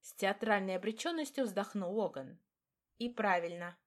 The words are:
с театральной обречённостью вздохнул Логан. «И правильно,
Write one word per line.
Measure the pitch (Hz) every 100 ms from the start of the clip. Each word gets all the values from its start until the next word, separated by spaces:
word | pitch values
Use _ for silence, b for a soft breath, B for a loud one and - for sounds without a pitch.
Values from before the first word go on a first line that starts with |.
с | -
театральной | - 196 202 220 202 190 185
обречённостью | 196 220 339 339 285 -
вздохнул | 247 190 202 208 180
Логан. | 214 196 - 135 - _ _ _ _ _ _
«И | 240
правильно, | 240 208 180 170 170 175 175